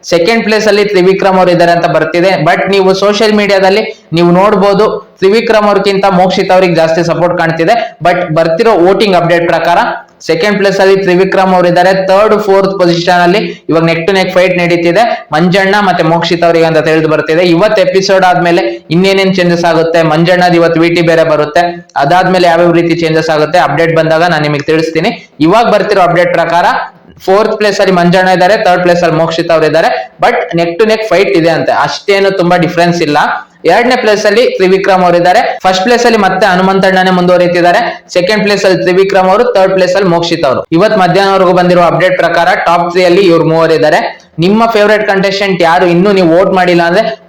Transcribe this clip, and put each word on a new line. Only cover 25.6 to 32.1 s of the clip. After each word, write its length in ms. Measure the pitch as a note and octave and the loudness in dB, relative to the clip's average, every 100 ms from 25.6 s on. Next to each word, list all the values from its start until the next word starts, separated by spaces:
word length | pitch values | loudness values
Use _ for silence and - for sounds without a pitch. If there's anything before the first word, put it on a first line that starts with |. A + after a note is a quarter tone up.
| A#3 G#3 | 2 0
ಬರ್ತಿರೋ 260 | F#3+ G3 F3 | 0 0 0
ಅಪ್ಡೇಟ್ 240 | E3+ F3 F3 | 0 0 0
ಪ್ರಕಾರ 260 | E3 C#3 G3+ C4 - - - - | -2 0 0 -2 -8 -16 -20 -12
ಫೋರ್ತ್ 320 | - F#3+ G#3+ - | -2 0 0 0
ಪ್ಲೇಸ್ 200 | G#3 G3 | -2 0
ಅಲ್ಲಿ 120 | G3 F3+ | 0 2
ಮಂಜಣ್ಣ 300 | F3 F#3 F#3 F#3 | 2 2 2 2
ಇದ್ದಾರೆ, 180 | F3+ A3 G3+ | 2 2 2
ಥರ್ಡ್ 160 | F3+ | 0
ಪ್ಲೇಸ್ 180 | F3+ F3 F3 | 0 0 0
ಅಲ್ಲಿ 100 | D#3 | 0
ಮೋಕ್ಷಿತ್ 280 | E3 D#3+ E3+ | -2 -4 -2
ಅವ್ರು 120 | E3 D#3 | 0 0
ಇದ್ದಾರೆ. 180 | D3+ G#3 - - _ | 0 0 -4 -10 _
But 120 | F#3 B3+ - E3+ | -2 -2 -4 -4
neck 100 | E3+ E3+ | -4 -2
to 60 | A3 | 0
neck 100 | A3 A3 | 0 -2
ಫೈಟ್ 220 | F3 G3+ F3 | 0 0 0
ಇದೆ 100 | E3 D#3+ | 0 -2
ಅಂತೆ, 160 | D3 A2 D3 | -2 -2 -2
ಅಷ್ಟೇನು 440 | - - | -6 -2